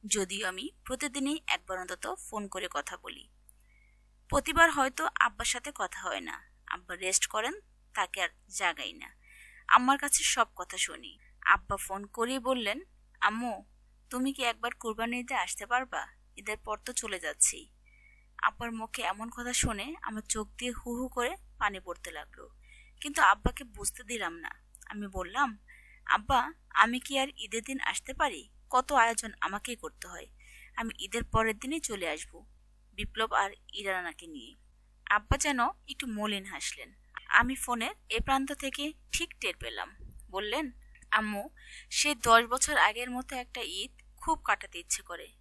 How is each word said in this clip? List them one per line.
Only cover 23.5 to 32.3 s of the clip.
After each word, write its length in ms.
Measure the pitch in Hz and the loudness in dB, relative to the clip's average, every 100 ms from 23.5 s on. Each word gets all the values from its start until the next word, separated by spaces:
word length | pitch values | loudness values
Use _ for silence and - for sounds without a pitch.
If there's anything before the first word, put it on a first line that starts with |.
| - | -4
বুঝতে 380 | 247 202 202 - | -12 -6 -6 -6
দিলাম 340 | 214 226 180 170 | -8 -4 -4 -6
না। 140 | 165 - _ - - | -12 -14 _ -20 -14
আমি 200 | 208 202 | -10 -8
বললাম, 520 | 190 180 220 277 214 - - - - - | -6 -6 0 0 0 -16 -20 -20 -18 2
"আব্বা, 460 | 190 214 269 262 330 _ | 2 4 2 2 -6 _
আমি 300 | - 220 247 | 4 4 4
কি 180 | - 277 | -2 -2
আর 100 | 269 - | -2 -4
ঈদের 260 | - 226 | -8 -6
দিন 180 | 220 269 | -6 -6
আসতে 340 | - - - | -4 -4 -8
পারি? 360 | 262 302 175 - - - | 0 0 0 -12 -20 0
কত 220 | 254 254 | 2 4
আয়োজন 400 | 285 233 226 220 - | 6 6 4 -4 -4
আমাকেই 360 | - 202 - 240 | -4 -4 -6 -8
করতে 320 | 156 - - | -10 -12 -14
হয়। 180 | 170 143 - - - - - | -14 -16 -20 -20 -20 -12 -6
আমি 280 | 226 - | -6 -6
ঈদের 200 | 196 233 | -4 -4
পরের 340 | 233 226 220 214 | 2 4 4 2
দিনই 220 | 262 320 | -2 -4
চলে 300 | - 208 175 | -4 -4 -2
আসব 340 | 156 - | -4 -6